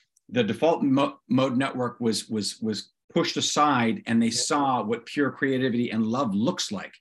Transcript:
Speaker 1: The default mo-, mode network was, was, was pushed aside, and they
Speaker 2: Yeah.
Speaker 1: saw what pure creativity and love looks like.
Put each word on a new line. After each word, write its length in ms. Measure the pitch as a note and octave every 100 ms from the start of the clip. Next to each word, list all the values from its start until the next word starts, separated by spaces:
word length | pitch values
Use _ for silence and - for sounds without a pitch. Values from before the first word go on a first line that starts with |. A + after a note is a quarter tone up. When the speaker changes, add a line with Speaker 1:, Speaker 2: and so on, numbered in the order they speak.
| _ _ -
Speaker 1:
The 160 | B3
default 380 | A2 - D#3 -
mo-, 360 | C#3+ C3+ C#3+ - -
mode 280 | B2+ C3 A#2+
network 420 | C3+ B2+ A#2+ -
was, 280 | A#2 G2+ -
was, 320 | A2 G2 -
was 300 | A2 G2+ - _ _
pushed 260 | E3+ E3+ D3+
aside, 640 | - D3+ D3+ B2+ A2+ G2 -
and 160 | A#2
they 40 | A#2
Speaker 2:
Yeah. 60 |
Speaker 1:
saw 500 | - - D3 C3+ B2
what 220 | G#2 A#2 -
pure 260 | D3 C3+
creativity 580 | - C3+ C3 C3 A#2+ A#2+
and 160 | A2+ A2
love 280 | B2+ C3
looks 360 | G2 A#2+ - -
like. 220 | F#2+ D#2+ -